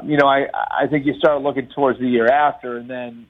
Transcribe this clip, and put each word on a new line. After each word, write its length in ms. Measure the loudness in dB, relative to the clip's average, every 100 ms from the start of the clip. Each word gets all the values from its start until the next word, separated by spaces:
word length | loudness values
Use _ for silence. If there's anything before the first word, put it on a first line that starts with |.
you 120 | 0 2
know, 100 | 4
I, 220 | 2 0 -4 -4 -2
I 60 | 0
think 180 | 0 -2
you 80 | 2
start 220 | 2 2
looking 280 | -2 -4 -6
towards 320 | 0 0 0
the 80 | 0
year 180 | 2 4
after, 500 | 2 2 -2 -10 -12
and 140 | -10
then, 360 | -12 -12 -16